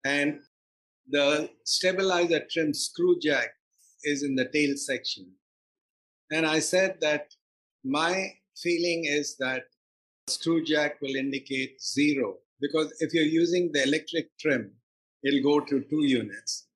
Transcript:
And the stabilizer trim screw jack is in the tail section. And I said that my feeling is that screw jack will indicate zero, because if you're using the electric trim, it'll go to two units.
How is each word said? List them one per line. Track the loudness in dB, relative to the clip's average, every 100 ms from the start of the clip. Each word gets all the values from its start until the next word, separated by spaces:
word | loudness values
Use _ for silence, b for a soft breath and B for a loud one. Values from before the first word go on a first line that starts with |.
| 0
And | 0 0 -2 _ _ _ _ _ _ -2
the | 2 2 2 -2 _ -4
stabilizer | 0 0 2 2 2 2 0 0
trim | -2 -2
screw | -2 -6 0 2 4
jack | 4 2 0 -8 _ _ _ _ -4
is | -2
in | 0 0
the | 0
tail | 2 2 0
section. | -4 -4 -4 -10 -12 _ _ _ _ _ _ _ _ _ _
And | -2 2
I | 0
said | 2 2 2 0
that | 0 0 -4 _ _ _ _ _
my | -4 -2 0 -2 -4 -10 _ -8
feeling | -2 0 0 -2
is | 0 -2 -2 -4
that | -4 -4 -8 _ _ _ _ _ -10
screw | -6 0 0
jack | 2 2 0 -4
will | -6 -4
indicate | -2 -6 -4 -6 -6 -8
zero, | -6 2 2 2 -2 -6 _ _
because | -4 -2 -2 -4
if | -2
you're | 2
using | 2 2 2 2 0
the | 2
electric | 2 0 -2 -6 -6 _
trim, | -2 -2 -4 _ _ _ _ _ 0
it'll | 2
go | 4 2 2
to | -2 0
two | 0 2
units. | 2 -2 -10 -10 -10 _